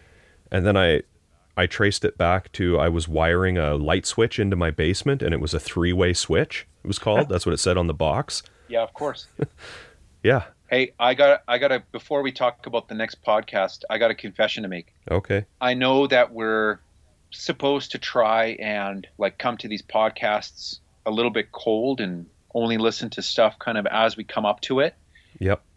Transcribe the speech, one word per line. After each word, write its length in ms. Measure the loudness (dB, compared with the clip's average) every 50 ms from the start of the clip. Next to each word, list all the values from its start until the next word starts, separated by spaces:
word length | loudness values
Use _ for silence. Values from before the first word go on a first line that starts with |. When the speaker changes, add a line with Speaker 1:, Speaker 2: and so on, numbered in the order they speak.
| -20 _ _ _ _ _ _ _ _ _
Speaker 1:
And 140 | -2 2 2
then 120 | 4 4 6
I, 240 | 6 6 4 2 0 -4 _ _ _ _ _ _ _ _ _
I 100 | -2 -2
traced 400 | 0 0 2 2 2 2 0 -2
it 120 | -4 0 0
back 340 | 2 2 2 0 -2 -6 -6
to, 240 | -2 0 2 2 4
I 120 | 4 2
was 180 | 2 0 -2 -2
wiring 500 | 0 2 2 2 4 2 2 2 2 0
a 180 | 0 0 0
light 300 | 0 0 0 0 0 0
switch 320 | -2 0 0 0 0 2 0
into 180 | 0 0 2
my 140 | 0 0 0
basement, 540 | 0 0 0 0 0 0 0 -2 -2 0 0
and 100 | -2 -2
it 60 | -2
was 140 | -2 -2 -4
a 40 | -4
three-way 540 | -6 -6 -4 0 0 0 2 2 2 2 2
switch, 540 | 0 0 0 2 2 2 0 -4 -10 -14 -14 _ _ -8
it 40 | -6
was 120 | -6 -2
called. 300 | 0 2 2 2 2 0
Speaker 2:
<laughs> 0 |
Speaker 1:
That's 160 | -2 -2 0
what 80 | 0 -2
it 60 | 0
said 180 | 2 2 2 2
on 100 | 2 0
the 60 | -2
box. 500 | 0 0 0 0 -2 -4 -6 -8 -10 -12 -14 _ _ _ -6
Speaker 2:
Yeah, 140 | -4 -4
of 120 | -4 -4 -6
course. 340 | -8 -8 -8 -6 -8 -14 -16 _ -6
Speaker 1:
<laughs> 80 | -6 -6 -8 -14 -20 -20 -18 -20 -20 -20 -20 _ -20 _ _ _ 0
Yeah. 200 | 2 2 2 0 -6 -14 _ _ -2
Speaker 2:
Hey, 240 | 0 0 0 -2 -2 0
I 140 | 2 2 4
got, 300 | 6 6 6 6 4 4 0
I 100 | 0 0
gotta, 240 | 2 2 0 0 -2 _
before 300 | -12 -14 -8 -4 -4 -2
we 100 | -2 -2
talk 340 | -2 -2 -2 -2 -2 -4 -10
about 240 | -6 -4 -4 -4 -4
the 60 | -6
next 280 | -6 -6 -6 -8 -6 _
podcast, 600 | 2 2 2 0 0 -2 -2 -2 -2 -4 -10 -8 -6
I 80 | -2 2
got 140 | 2 2
a 40 | 0
confession 480 | -2 -6 -12 -2 0 0 0 0 -4 -8
to 40 | -8
make. 260 | -8 -10 -12 -14 _ _ _ -4
Speaker 1:
Okay. 360 | -2 -2 0 0 -2 -2 -2 -6 _ _
Speaker 2:
I 120 | -2 0 0
know 320 | 2 2 4 4 4 4 4
that 260 | 4 4 4 2 0
we're 460 | -4 -2 0 0 2 0 0 -2 -4 _ _ _ _ _ _ _ _ _ _
supposed 640 | -18 -10 -8 -8 -6 -2 0 0 0 0 -2 -6
to 60 | -10 -10
try 580 | -10 -2 0 2 2 4 4 2 2 0 -2 -6
and, 480 | -6 -6 -4 -4 -4 -6 -6 -8 -12 -16 _ -4
like, 200 | -2 -2 -2 -2
come 200 | -4 -4 -4 -4
to 100 | -8 -8
these 160 | -8 -10 -10
podcasts 960 | -2 0 2 2 2 0 -2 -2 -2 -2 -2 -4 -8 -14 -16 -14 -14 -14 -14 _ _ _ _ _
a 60 | -4
little 200 | -2 0 0 0
bit 200 | 0 -2 -4 -4 -10
cold 480 | -6 -2 0 0 0 0 -2 -2 -2
and 240 | -4 -6 -6 -8 -10 -14 _ _ _ _ -4
only 240 | -2 -2 0 0 0
listen 320 | 0 0 0 -2 -8 -10
to 100 | -8 -8
stuff 360 | -8 -4 2 2 2 2 2 -2
kind 180 | -6 -4 -4 -2
of 80 | -2
as 320 | -2 0 2 2 2 0 -4
we 80 | -10
come 200 | -8 -4 -2 0
up 140 | 0 0 0
to 180 | -2 -2 0 0
it. 140 | 0 0 -2 _ _ _ _ -20 _ _ _ -4
Speaker 1:
Yep. 220 | -2 -2 -2 -2 -4 _ _